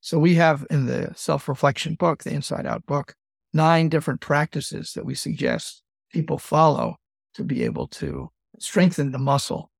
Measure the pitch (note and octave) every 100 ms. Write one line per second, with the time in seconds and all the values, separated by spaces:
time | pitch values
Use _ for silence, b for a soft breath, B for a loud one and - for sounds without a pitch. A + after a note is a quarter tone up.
0 | - E3 D#3+ E3+ E3 D3 - D3+ B2 B2
1 | - - - D3 - C3+ C#3+ C#3 D#3 E3
2 | E3+ D3+ C3+ C#3+ - - - - - C#3+
3 | C#3+ - _ _ _ D#3 D#3 E3 D#3+ D#3
4 | - B2 - C#3+ D#3 - - - - -
5 | - C3 - - B1 A#1+ - - _ _
6 | _ E3+ D#3 D3+ - D3+ D#3+ C#3 A#1+ -
7 | _ _ _ - - B2+ A#1 A#1 - -
8 | C#2+ C2+ - _ _ _ - G3+ F3+ F3+
9 | C#3 C3 C3+ C#3 - - - _